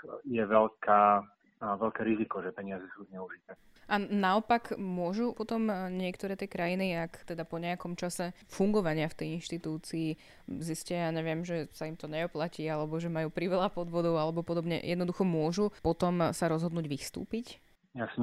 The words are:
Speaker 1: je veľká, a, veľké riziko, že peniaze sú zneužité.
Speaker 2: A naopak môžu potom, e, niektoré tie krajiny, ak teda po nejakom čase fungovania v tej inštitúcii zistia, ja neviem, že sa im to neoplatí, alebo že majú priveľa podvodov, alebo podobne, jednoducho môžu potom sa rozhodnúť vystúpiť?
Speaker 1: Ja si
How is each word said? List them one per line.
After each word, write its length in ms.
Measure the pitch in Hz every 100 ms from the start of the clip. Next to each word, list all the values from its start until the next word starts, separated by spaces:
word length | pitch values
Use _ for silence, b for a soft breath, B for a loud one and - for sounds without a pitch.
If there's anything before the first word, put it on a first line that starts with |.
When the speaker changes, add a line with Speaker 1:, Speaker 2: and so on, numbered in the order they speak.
| - - -
Speaker 1:
je 120 | 117 104
veľká, 540 | 107 110 - - 104 104 101 98 _ _ -
a, 60 | 107 101
veľké 320 | 110 - 110
riziko, 320 | 110 110 101
že 160 | 92 92
peniaze 320 | 98 95 92 90
sú 80 | 98
zneužité. 480 | 95 92 - - - _ b b
Speaker 2:
A 160 | 208
naopak 720 | 196 208 190 202 226 240 - -
môžu 560 | 196 180 175 202 240 -
potom, 320 | 220 226 220
e, 240 | 190 185
niektoré 400 | 185 185 185 196
tie 160 | 190 196
krajiny, 480 | 180 170 185 190 170
ak 240 | 165 -
teda 240 | - 170 160
po 160 | 170
nejakom 320 | 170 175 175
čase 400 | 175 175 - 175 - b
fungovania 560 | - 196 214 180 156 156
v 80 |
tej 140 | - 156 165
inštitúcii 800 | - 170 165 156 - 165 160 156 b b b -
zistia, 480 | 160 160 - 175 170
ja 60 |
neviem, 320 | 165 160 160 175
že 240 | 170 147
sa 160 | - 156
im 80 |
to 160 | 160 151
neoplatí, 560 | 156 175 160 165 - 156
alebo 320 | 156 151 160
že 160 | 170
majú 160 | 160 156
priveľa 400 | 165 170 180 180 175
podvodov, 420 | 170 170 170 165
alebo 240 | 156 165
podobne, 400 | 165 170 165 165
jednoducho 400 | - 175 180 175
môžu 480 | 185 165 156 175 208 B 160
potom 460 | 165 180 175 160
sa 120 | - 170
rozhodnúť 400 | 160 170 165 156
vystúpiť? 720 | 139 - - - 226 240 - _ _ _
Speaker 1:
Ja 160 | 123 110
si 80 | -